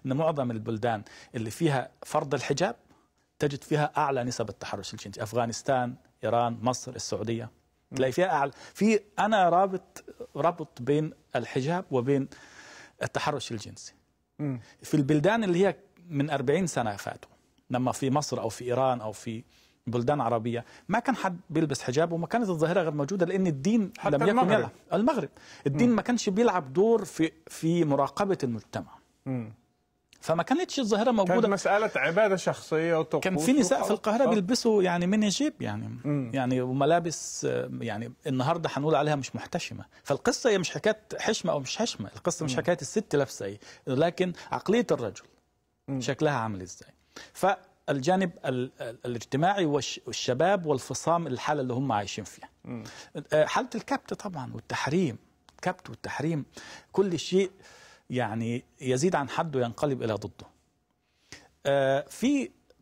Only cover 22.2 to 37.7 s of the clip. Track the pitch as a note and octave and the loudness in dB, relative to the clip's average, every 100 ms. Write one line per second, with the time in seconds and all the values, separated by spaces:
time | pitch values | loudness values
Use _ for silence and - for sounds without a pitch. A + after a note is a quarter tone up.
22.2 | E3+ A#3 A3 E3 D#3 F#3 D#3+ D3 C#3+ G3+ | -2 0 0 2 2 2 2 0 -2 0
23.2 | E3+ F#3+ F#3+ C#3 D3 A#3 G3 - E3+ C#3+ | 0 2 2 2 2 2 2 -2 0 2
24.2 | G3 A#3 F#3+ G#3+ D#3 - - E3+ A#3 C#4 | 4 4 4 2 0 -8 -4 0 2 2
25.2 | D3 - - - C#3+ C#3 A#3+ A3 - B3 | -2 -8 -20 -8 -2 2 4 4 2 0
26.2 | - F#3+ A#3+ F3+ C3+ C3+ A3 A3+ F#3 - | 2 2 4 2 0 2 4 4 0 -2
27.2 | D#3+ - - - D#3+ E3+ D#3 C#3 C#3 - | -2 -2 -18 -4 0 2 4 4 2 0
28.2 | G3+ F3+ C3+ A2+ - - G2 - _ _ | 0 0 -2 -4 -6 -8 -8 -14 _ _
29.2 | - B2+ A2 G#2+ _ _ _ _ _ _ | -6 -6 -6 -14 _ _ _ _ _ _
30.2 | - E3 E3 C#4+ F#4 - A3+ G#3 A#3 A3+ | -2 0 2 0 0 -2 0 2 2 2
31.2 | F#3 F#3 A3 G3 - G3+ A3 C#3+ C#3+ E3+ | 4 4 2 2 2 2 2 0 0 4
32.2 | A3 F#3 - D3 - D#3 E3 E3 D#3 D#3 | 4 2 0 -4 -2 -2 2 0 0 0
33.2 | F#3 F3 E3 C#4+ G3 C4+ G3+ G#3+ - A3+ | 0 2 4 4 4 2 2 0 0 2
34.2 | C4+ G#3+ F3+ B3 A#3 G#3+ F3+ F3 F3 G#3+ | 4 2 2 0 4 4 4 2 2 2
35.2 | G#3 F3+ D4 - A2+ G#2 A2 A#2+ C#3+ D3 | 2 2 -2 -2 -6 -6 -8 -6 -2 -2
36.2 | A#2+ C3+ B2+ B2+ B2+ C3 C#3 E3+ E3+ D3+ | -2 -2 0 0 0 2 4 4 2 -6
37.2 | - - C#3+ B2 B2+ | -8 -6 -2 -2 -4